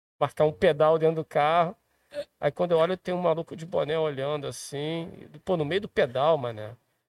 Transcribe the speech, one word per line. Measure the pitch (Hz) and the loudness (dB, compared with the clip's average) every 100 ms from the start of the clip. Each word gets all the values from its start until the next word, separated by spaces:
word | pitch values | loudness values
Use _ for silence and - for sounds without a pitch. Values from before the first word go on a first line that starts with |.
| _ - | _ -4
marcar | 143 - 156 | -4 2 0
um | |
pedal | 151 185 147 156 160 | 2 2 4 4 4
dentro | 156 160 | 2 0
do | 156 | -2
carro. | 156 147 170 170 208 _ _ _ 294 - _ | 0 2 4 2 -2 _ _ _ -14 -14 _
Aí | 147 | -4
quando | - 175 | -2 2
eu | 165 | 4
olho, | 165 185 | 2 0
tem | - | -4
um | 180 | -2
maluco | 175 160 165 | 0 0 -4
de | - 165 | -12 -6
boné | 180 147 160 | -4 -2 0
olhando | 156 135 135 151 135 | -2 -2 -4 -4 -6
assim. | 127 - 143 151 165 175 - - 156 | -10 -10 -8 -6 -6 -8 -14 -20 -12
Pô, | - 180 | -4 -2
no | 147 | 0
meio | 180 | -2
do | 214 | -2
pedal, | - 143 123 147 156 | -2 0 2 2 2
mané. | 123 110 107 113 _ _ | 0 -8 -12 -16 _ _